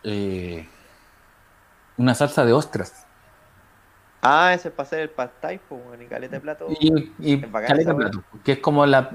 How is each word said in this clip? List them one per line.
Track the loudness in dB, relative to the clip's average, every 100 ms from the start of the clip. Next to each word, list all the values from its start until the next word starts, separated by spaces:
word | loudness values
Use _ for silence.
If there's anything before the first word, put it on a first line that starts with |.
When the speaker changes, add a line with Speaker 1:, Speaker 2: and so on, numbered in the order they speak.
Speaker 1:
eh, | -6 -4 -4 -6 -8 -10 -14 -20 _ _ _ _ _ _ _ _ _ _ _ 0
una | 0
salsa | 2 0 2
de | 4
ostras. | 4 2 -8 -8 -14 _ _ _ _ _ _ _ _ _ _ _ _
Speaker 2:
Ah, | 4 6 4
ese | 2 -4
es |
para | -10 -8
hacer | -6
el | -6
pad | -6 -8 _
thai, | -10 -10
po, | _
weón, | -18 -16 -20
y |
caleta | -14 -12 -10
de | -12
plato. | -10 -10 -8 0
Speaker 1:
Y, | 2 2 -2 -8
y | -2
Speaker 2:
Es | -2 -2
bacán | -6 0
Speaker 1:
caleta | 0 2
Speaker 2:
esa |
Speaker 1:
de | 0
Speaker 2:
wea. | -2
Speaker 1:
plato, | -4 -12 -6
que | -2
es | 0
como | 2 4
la, | 6 4 2